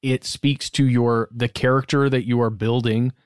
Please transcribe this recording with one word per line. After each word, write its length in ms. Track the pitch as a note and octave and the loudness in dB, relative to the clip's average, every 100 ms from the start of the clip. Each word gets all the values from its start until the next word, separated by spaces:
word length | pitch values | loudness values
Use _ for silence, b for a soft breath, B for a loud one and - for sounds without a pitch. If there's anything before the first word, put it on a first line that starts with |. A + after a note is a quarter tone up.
it 240 | C3+ B2+ | -2 -2
speaks 460 | - - C#3+ C3+ - | -4 -4 -2 -2 -4
to 160 | - C3+ | 0 2
your, 400 | A#2+ A#2+ A2+ A2 | 4 2 0 -2
the 160 | A#2+ A#2+ | -4 -4
character 640 | - B2+ C3+ C3 C#3+ C#3 | 0 0 0 0 0 2
that 180 | C3 A2 | 0 0
you 140 | A#2+ | 0
are 80 | A2+ | 0
building 640 | G2+ A2 B2 A2+ A2 B2+ - | -2 -2 0 0 0 -2 -4